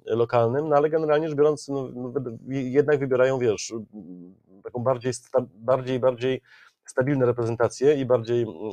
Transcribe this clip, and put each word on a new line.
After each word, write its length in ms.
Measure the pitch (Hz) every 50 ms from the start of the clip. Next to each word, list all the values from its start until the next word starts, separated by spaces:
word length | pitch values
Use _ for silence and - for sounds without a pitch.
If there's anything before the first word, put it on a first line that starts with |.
| -
lokalnym, 640 | - 110 117 117 113 123 120 117 113 123 143 160 156
no, 60 | 147
ale 140 | 143 147 156
generalnie 400 | 156 160 160 151 151 151 165 160
rzecz 80 | 147
biorąc, 300 | 139 147 151 151 143 -
no, 220 | 139 139 139 131 127 127
no, 140 | 123 127 123
wyd-, 280 | 123 143 127 123 113 - 95
je-, 220 | 127 135 139 127 127
jednak 280 | 123 143 139 147 151 131
wybierają, 400 | 139 131 127 123 127 131 135 127
wiesz, 320 | 123 113 101 - - -
mm, 640 | 110 113 104 _ 104 107 87 87 90 90 87 90 95 _ _ _ 95 101 -
taką 200 | 113 - 123 117
bardziej 300 | 131 131 120 117 127 117
sta-, 320 | - - - - 131 127 - _
bardziej, 460 | 107 113 123 135 131 127 127 131 123
bardziej 420 | 120 131 123 117 123 131 131 - _ _ - - - _ _ _ _
stabilne 400 | - - 135 127 139 147 135 123
reprezentacje 680 | 120 117 123 117 113 117 113 117 107 - - 127 147 151
i 100 | 135 131
bardziej, 360 | 120 123 123 117 117 120 120
mm, 140 | 117 107 82 80 104 110